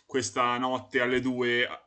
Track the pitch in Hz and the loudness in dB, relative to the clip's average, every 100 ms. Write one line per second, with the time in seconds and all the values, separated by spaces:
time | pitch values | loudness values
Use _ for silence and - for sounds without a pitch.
0 | - 135 110 135 120 123 127 127 127 131 | -6 -4 -2 0 0 0 -2 -4 -2 0
1 | 123 127 127 123 123 120 123 - | 2 2 0 0 0 2 0 -4